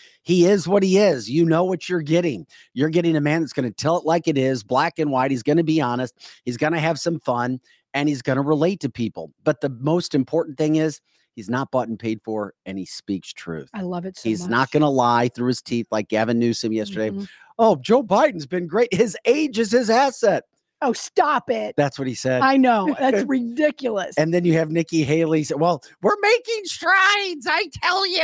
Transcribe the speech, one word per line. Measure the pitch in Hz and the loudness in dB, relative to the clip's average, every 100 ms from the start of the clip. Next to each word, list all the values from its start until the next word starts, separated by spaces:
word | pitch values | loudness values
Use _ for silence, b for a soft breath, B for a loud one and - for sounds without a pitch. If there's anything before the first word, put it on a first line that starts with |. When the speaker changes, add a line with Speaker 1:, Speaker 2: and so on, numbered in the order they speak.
| b b | b b
Speaker 1:
He | - 180 175 | 0 4 4
is | 208 165 | 4 2
what | 202 | 2
he | 190 190 | 4 4
is. | 208 139 104 | 4 2 0
You | 143 | 0
know | 170 160 | 2 2
what | 185 185 - | 0 -4 -4
you're | 180 | -4
getting. | 147 165 175 107 - b b - | 0 0 0 -4 -10 b b -2
You're | 151 | 0
getting | 165 170 160 | 2 2 2
a | |
man | 147 160 | 2 0
that's | 156 | -2
gonna | - 127 | -4 -6
tell | 101 147 170 | -2 -2 0
it | 151 | 0
like | 170 165 | 0 0
it | 143 | 0
is, | 131 131 | 0 -2
black | 107 127 135 - | -2 0 0 -2
and | 151 | -2
white. | 131 131 | 0 0
He's | 135 | 0
gonna | 113 151 | 0 2
be | 160 156 | 2 2
honest. | 127 120 127 - B B - | 0 -2 -4 -8 B B -8
He's | 120 | -2
gonna | 151 165 | -2 0
have | 156 156 | 0 0
some | 170 170 | -4 -4
fun, | - 120 123 127 _ b b 139 | -2 -2 -2 -4 _ b b -2
and | 147 | -2
he's | 139 | -2
gonna | 135 131 | -2 0
relate | 143 156 165 202 | 2 2 2 0
to | 131 | -6
people. | - 113 - 80 _ | -4 -6 -6 -14 _
But | - 147 | -4 -2
the | 143 | -4
most | 120 135 170 170 | -4 -2 0 0
important | 147 131 160 165 135 | -2 0 -2 -2 -2
thing | 156 156 | 0 2
is | 156 147 _ _ _ - | 0 -4 _ _ _ -14
he's | 98 | -4
not | 123 139 | -4 -2
bought | 131 113 | -2 -4
and | 107 | -6
paid | 113 110 - | -6 -6 -6
for, | 110 101 - - | -6 -6 -10 -12
and | 95 | -10
he | 90 | -10
speaks | - - 98 - | -12 -6 -6 -8
truth. | - - 80 - | -16 -10 -10 -10
Speaker 2:
I | 214 | -10
love | 180 180 185 | -8 -6 -8
it | 185 | -8
so | 117 | -4
Speaker 1:
He's | 107 87 | -4 -2
not | 117 | 0
Speaker 2:
much. | 131 | 2
Speaker 1:
gonna | 151 151 | 2 2
lie | 135 120 120 123 | 2 4 4 2
through | - 123 | -2 -2
his | 123 | -2
teeth | - 117 113 | -4 -6 -2
like | 110 104 | -4 -2
Gavin | 107 113 117 | 0 2 2
Newsom | 117 113 113 | 0 0 -2
yesterday. | 110 104 98 110 | -4 -4 -4 -4
Speaker 2:
Mm-hmm. | 104 202 B B - | -4 -10 B B 2
Speaker 1:
"Oh, | 220 160 | 2 2
Joe | 127 240 | 2 0
Biden's | 220 196 302 185 139 | 2 2 2 -2 -6
been | 180 175 | -6 -2
great. | 190 240 | 0 0
His | 180 226 - | 2 0 0
age | - 285 302 214 | 0 2 0 -2
is | 220 | 2
his | 233 220 | 2 4
asset." | 226 277 - 220 151 - _ _ - | 4 2 2 0 0 -2 _ _ -4
Speaker 2:
Oh, | 285 | -2
stop | 226 - - 311 277 - | -2 -4 0 2 2 -2
it. | 226 214 - | -4 -4 0
Speaker 1:
That's | 143 - | 0 0
what | 131 | -6
he | |
said. | 117 127 127 | -4 -2 2
Speaker 2:
I | 262 269 | 4 4
know. | 254 226 190 262 | 4 4 0 0
That's | 269 220 | 2 2
Speaker 1:
<laughs> | - | 0
Speaker 2:
ridiculous. | 262 240 240 302 - 262 214 180 - | -2 -2 0 0 0 -4 -4 -4 -2
Speaker 1:
And | 160 | 0
then | 175 175 | 2 2
you | |
have | 160 160 | 2 0
Nikki | 165 165 165 | -2 -2 0
Haley | 143 160 160 160 | 2 2 2 0
say, | 143 143 | 0 0
"Well, | 165 160 - B | 0 0 -4 B
we're | - 415 | 0 2
making | 403 466 480 453 381 | 2 2 0 -6 -6
strides. | - 320 381 381 415 392 320 220 | -6 2 4 4 2 -2 -6 -2
I | 320 381 - | -2 -4 -4
tell | 339 370 392 | -2 0 0
you, | 359 | 0